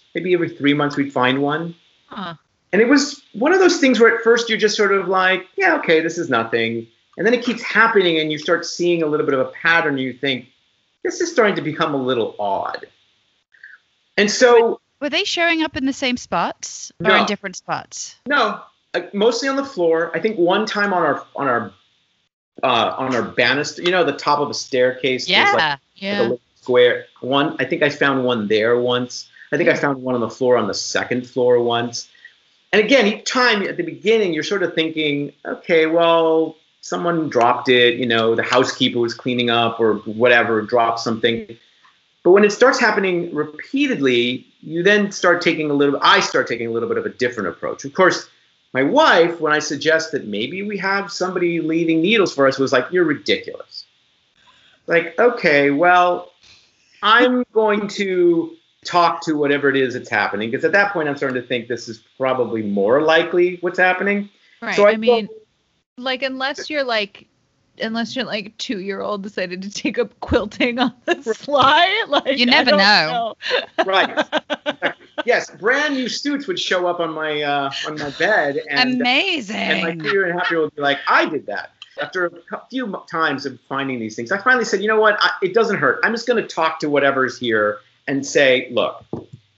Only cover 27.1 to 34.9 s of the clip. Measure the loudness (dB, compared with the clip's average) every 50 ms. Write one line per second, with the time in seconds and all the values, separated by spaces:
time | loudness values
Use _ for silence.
27.1 | _ -12 -6 -2 0 0 0 0 -2 -4 -4 -4 0 0 0 0 0 0 0 0
28.1 | 2 0 0 0 0 0 0 0 2 2 4 2 2 2 2 0 0 -2 -2 -4
29.1 | -10 -14 -16 _ _ -20 -10 -6 -2 0 2 2 2 2 0 -2 -2 -2 -4 -4
30.1 | -2 -2 -2 -4 -4 -2 2 2 2 2 2 -2 -4 -6 -6 -6 -6 -6 -4 -4
31.1 | -4 -6 -6 -6 -4 0 2 4 4 2 2 0 0 -2 -2 -4 -8 -12 -14 _
32.1 | _ _ -20 -20 _ _ _ _ _ _ _ -2 0 2 2 4 4 4 4 2
33.1 | 0 -2 -6 -4 0 2 2 2 2 0 -2 -4 -6 -6 -8 -8 -8 -4 0 2
34.1 | 2 2 2 0 -2 -4 -4 -4 -2 -2 -2 -2 -2 -2 -2 -2